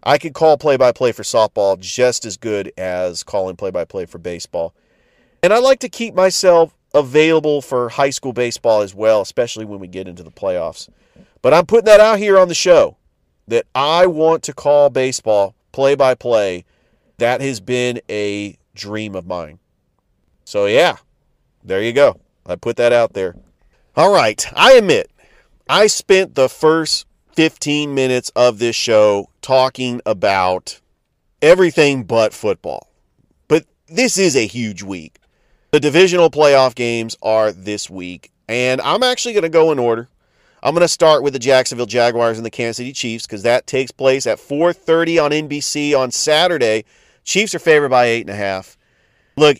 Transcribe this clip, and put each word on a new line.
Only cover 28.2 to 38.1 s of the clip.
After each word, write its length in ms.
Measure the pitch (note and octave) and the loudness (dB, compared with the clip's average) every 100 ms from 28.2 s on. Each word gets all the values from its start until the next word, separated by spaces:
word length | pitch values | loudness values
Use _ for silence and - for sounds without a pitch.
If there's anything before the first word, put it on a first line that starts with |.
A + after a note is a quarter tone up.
| - | -4
of 240 | - B2 A2 | 0 0 2
this 180 | A#2+ A2+ | -4 -4
show 520 | - A2 G#2+ G2+ G2+ _ | 0 4 4 2 -6 _
talking 580 | - C3 C3 - B2+ A#2+ - | -2 0 0 -2 -10 -8 -6
about 720 | G#2+ G2+ G2 F#2 F#2 - - _ _ _ _ _ _ | -4 -2 0 -2 -4 -6 -20 _ _ _ _ _ _
everything 640 | D3+ F#3 F3+ E3 C#3+ C#3 | 2 4 4 2 0 0
but 280 | G2 A#2 A2 | -2 0 0
football. 560 | - G#2+ F#2+ F2 B1+ _ _ _ _ _ _ _ | -2 -6 -6 -8 -12 _ _ _ _ _ _ _
But 180 | D#3 - _ _ | -2 -2 _ _
this 280 | E3 B3+ F#3+ | -2 -2 0
is 180 | F#3+ | 0
a 120 | C3 A2 | 0 -2
huge 360 | A2 A2+ F#2 | -6 -8 -10
week. 360 | G2 F#2+ D#2 _ _ _ _ _ _ | -12 -12 -14 _ _ _ _ _ _
The 80 | D3+ | 0
divisional 500 | C#3+ C#3+ F#3 F3 E3 | 2 2 2 4 2
playoff 440 | C#3+ D3+ C#3 C3 | 4 4 4 2
games 420 | A#2+ A#2+ A#2 A2+ - | 0 -4 -4 -6 -8
are 300 | - A2 G#2+ | -2 0 0
this 380 | F#2 F#2+ G#2 - | -4 -8 -8 -10
week, 400 | F#2 F2+ | -12 -14